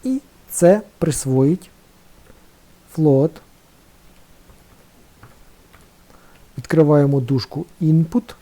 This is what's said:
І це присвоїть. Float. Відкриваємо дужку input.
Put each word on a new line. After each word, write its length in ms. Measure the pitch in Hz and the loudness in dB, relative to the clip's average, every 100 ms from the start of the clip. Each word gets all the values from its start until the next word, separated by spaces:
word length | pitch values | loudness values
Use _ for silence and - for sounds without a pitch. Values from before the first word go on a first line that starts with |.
І 180 | 262 262 - _ _ | -6 -8 -8 _ _
це 320 | - 175 208 - _ | 0 2 2 -2 _
присвоїть. 720 | 160 143 135 131 135 185 - _ _ _ _ - _ - _ _ _ _ _ - | -6 -6 -2 0 0 -2 -8 _ _ _ _ -20 _ -20 _ _ _ _ _ -2
Float. 320 | 156 135 151 - _ _ _ _ _ _ - _ _ _ _ - _ _ _ _ _ _ - - - _ _ _ _ _ _ - _ _ - - | 2 2 0 -4 _ _ _ _ _ _ -20 _ _ _ _ -20 _ _ _ _ _ _ -20 -20 -20 _ _ _ _ _ _ -20 _ _ -20 -20
Відкриваємо 640 | - 160 147 147 143 139 | -4 0 4 4 2 0
дужку 440 | 120 135 - 143 170 _ | -2 -4 -6 -12 -14 _
input. 520 | 156 160 160 240 - - | 0 2 0 -4 -8 -20